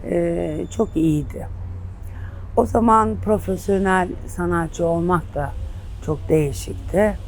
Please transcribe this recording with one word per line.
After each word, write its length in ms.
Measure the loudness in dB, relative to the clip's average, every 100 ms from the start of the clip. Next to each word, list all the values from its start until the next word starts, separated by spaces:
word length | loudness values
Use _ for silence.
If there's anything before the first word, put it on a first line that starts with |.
| 0
e, 560 | 0 2 0 -2 -4 -4 -2
çok 200 | 0 2
iyiydi. 520 | 4 2 -2 -8 -8 -8 -8 -8 -10 -10 -12 -10 -10 -10 -2 0
O 80 | 2
zaman 500 | 4 6 6 6 0
profesyonel 960 | 0 0 0 -2 2 2 4 2 2 -4 -8
sanatçı 580 | -4 0 0 0 0 0
olmak 500 | 2 2 2 0 -4
da 160 | -4 -4 -8 -8 -10 -8 -4
çok 240 | -4 2
değişikti. 880 | 4 4 -2 -8 -8 -2 2 2 0